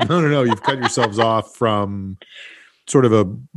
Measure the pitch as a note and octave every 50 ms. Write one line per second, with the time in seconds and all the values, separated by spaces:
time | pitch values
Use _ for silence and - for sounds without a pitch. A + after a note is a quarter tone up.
0 | - - E3 F3+ D#3+ D3 D3 C#3+ B2+ A#2+ G#2+ - - C#3+ C#3 C3 A#2+ - - C3+
1 | A#2 A2 G2+ A2 A2+ A2+ A2+ A2 G2+ - - - A#2+ A2+ G#2+ G#2 G2+ G2+ G2+ G2+
2 | F#2+ F#2+ F#2+ - - - - - - - - - - _ _ _ _ - - C#3+
3 | B2+ A#2 A2 A2 G#2 F2+ G#2+ A#2 C3 - -